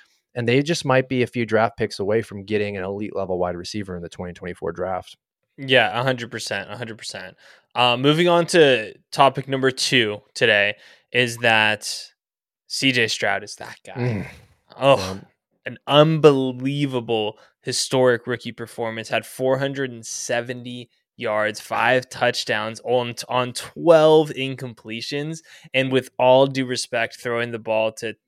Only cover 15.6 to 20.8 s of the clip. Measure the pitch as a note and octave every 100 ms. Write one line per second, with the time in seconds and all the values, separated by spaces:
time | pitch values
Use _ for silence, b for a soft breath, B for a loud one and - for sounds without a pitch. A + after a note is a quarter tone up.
15.6 | A#2+ A#2 - C#3+ D#3 D#3 D3+ C3+ C3 B2
16.6 | C3 C#3+ C#3 B2+ A2+ A2 G#2+ - b _
17.6 | - B2 - C3 B2+ A#2 - A#2+ A#2+ A2+
18.6 | A2+ - A2+ A2+ A2 A2+ - - C3 C3
19.6 | C#3 C3+ C3 A#2 A#2 - - A#2+ A#2+ B2
20.6 | B2 B2